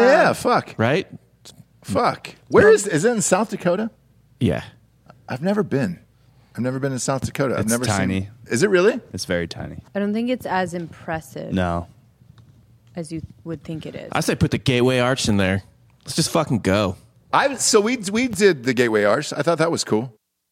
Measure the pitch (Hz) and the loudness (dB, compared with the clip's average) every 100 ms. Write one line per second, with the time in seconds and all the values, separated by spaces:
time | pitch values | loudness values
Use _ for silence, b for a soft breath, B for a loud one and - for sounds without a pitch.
0 | 247 320 262 - - 202 - - 117 165 | 6 6 4 2 0 0 -2 -2 0 0
1 | - - _ _ - - _ _ - 226 | -4 -16 _ _ -20 -20 _ _ -6 0
2 | 220 - - - _ - 214 214 196 151 | 0 -2 -12 -20 _ 6 8 6 4 0
3 | 220 226 - 190 226 190 175 190 220 - | 2 0 0 0 0 -4 -2 -2 -4 -10
4 | _ _ _ _ 107 60 - - _ _ | _ _ _ _ -2 -2 -6 -20 _ _
5 | - _ - 113 180 208 147 139 101 - | -20 _ -12 -6 -2 -2 -2 -2 -2 -6
6 | _ _ _ _ _ - 127 131 139 127 | _ _ _ _ _ -6 -6 -4 -4 -4
7 | - 135 - - 139 95 107 120 123 101 | -4 -4 -4 -4 -2 -2 -2 -2 0 0
8 | 95 95 98 - - 123 208 180 202 262 | 0 -2 -6 -14 -6 -2 2 4 2 0
9 | - - - 87 85 - 71 82 - 196 | -8 -10 -4 -4 -4 -8 -12 -14 -10 -6
10 | 202 214 240 247 - 185 180 175 165 - | -4 -4 -4 -4 -4 -4 -4 -6 -10 -12
11 | - 160 - 151 - 92 90 85 82 - | -10 -10 -10 -14 -6 -2 -2 -4 -6 -18
12 | _ _ - - - _ _ _ _ 180 | _ _ -20 -20 -20 _ _ _ _ -14
13 | 151 160 - - 165 156 - 160 - - | -10 -12 -14 -16 -14 -12 -12 -12 -12 -14
14 | - - 165 165 151 - - 123 123 127 | -6 -2 -2 0 0 0 2 4 4 4
15 | 123 135 - 101 95 98 - _ _ _ | 2 0 2 2 2 0 -4 _ _ _
16 | - 151 156 165 147 110 95 101 95 - | -6 -4 0 0 0 -2 2 2 0 -4
17 | _ _ _ 156 277 262 - 220 214 254 | _ _ _ 0 0 -2 2 2 2 -2
18 | 190 220 254 190 202 147 120 120 120 107 | -4 -2 -2 2 2 4 0 2 2 4
19 | 101 120 151 - 165 160 165 151 - 110 | 4 2 -2 -2 0 0 0 -2 -2 -2
20 | 127 - _ _ _ | -2 -12 _ _ _